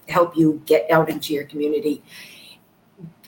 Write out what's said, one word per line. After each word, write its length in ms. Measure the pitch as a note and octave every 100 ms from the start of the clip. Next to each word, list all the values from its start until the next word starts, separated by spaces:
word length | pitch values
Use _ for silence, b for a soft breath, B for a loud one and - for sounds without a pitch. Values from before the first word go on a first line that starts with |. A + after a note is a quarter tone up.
| -
help 280 | F3+ E3+ D#3+
you 260 | D#3+ D3 -
get 220 | D3+ D#3
out 180 | D#3+ D#3+
into 260 | D3+ -
your 100 | C#3+
community. 580 | C#3 D3+ D3 D3 D3+ C#3 _ B B B B B _ _ _ _ F3 _